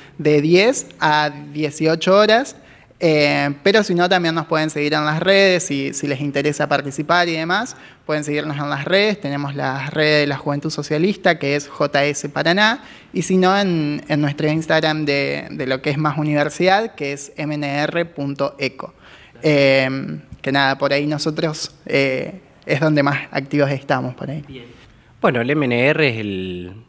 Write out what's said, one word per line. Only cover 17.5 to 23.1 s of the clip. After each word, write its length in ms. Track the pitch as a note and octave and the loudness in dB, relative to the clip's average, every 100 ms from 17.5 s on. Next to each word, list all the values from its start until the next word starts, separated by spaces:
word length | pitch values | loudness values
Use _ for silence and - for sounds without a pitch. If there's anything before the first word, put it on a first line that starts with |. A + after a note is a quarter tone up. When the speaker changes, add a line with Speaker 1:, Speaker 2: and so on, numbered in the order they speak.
Speaker 1:
N 140 | D3 C#3+ C#3+ | -4 -4 -2
R 220 | D3+ E3 E3 | -2 -2 -4
punto 500 | - C#3 C#3 C#3 - | -6 -6 -4 -4 -4
eco. 380 | C3 - - - - - - - | -6 -6 -14 -18 -20 -20 -20 -4
Eh, 760 | D#3 C#3+ C#3 C3+ C3 C3+ C3+ D3+ - - | 2 4 6 4 2 -2 -6 -10 -14 -10
que 100 | C3+ | -2
nada, 280 | C#3 C3+ C#3 | 2 2 2
por 120 | C#3+ | 0
ahí 140 | C#3 D3 | 0 0
nosotros, 680 | D3+ D#3+ D3+ E3 D3+ - - - | -2 -4 -2 -4 -4 -10 -14 -2
eh, 560 | C#3 C3+ C3 - - - _ - | 0 2 -2 -6 -12 -20 _ -4
es 140 | C#3+ | 0
donde 240 | D#3 D3+ | 2 2
más 240 | C#3+ | 2